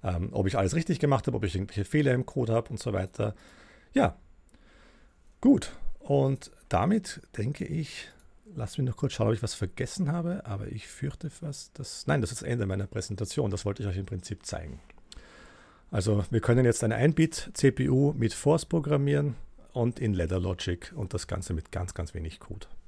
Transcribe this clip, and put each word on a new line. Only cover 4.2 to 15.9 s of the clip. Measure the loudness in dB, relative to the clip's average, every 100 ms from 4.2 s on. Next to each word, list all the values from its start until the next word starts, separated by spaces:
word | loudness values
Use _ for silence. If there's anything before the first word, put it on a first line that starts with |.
| -20 -20 -20 -20 -20 -20 -20 -20 -20 _ -20 _
gut. | 6 6 4 -4 -2 -2
Und | 2 4 4 0 -6 -20 0
damit | 2 4 2 0 -14 -10 -4
denke | -4 -4 -4
ich, | -4 -4 -10 -16 -20 -20 -20 -14 -8
lass | -6 -2
mich | -2
noch | -2
kurz | -4
schauen, | 0 0
ob |
ich | 2
was | -2
vergessen | -4 -6 -4 -6 -2 0
habe, | 0 -2 -4 -6
aber | -6 -6
ich | -8 -12
fürchte | -8 -8 -6 -12
fast, | -10 -10 -10 -14 -14
dass... | -12 -8 0
Nein, | 0
das | 0
ist | -4
das | -4
Ende | -2 0
meiner | -2 -2
Präsentation. | -6 -6 -6 -4 0 0
Das | 0 -2
wollte | -2
ich | -4
euch | -4
im | -6
Prinzip | -8 -8 -12 -8
zeigen. | -8 -8 -14 -18 -20 -20 -20 -20 -20 -20 -20 -20 -20 -4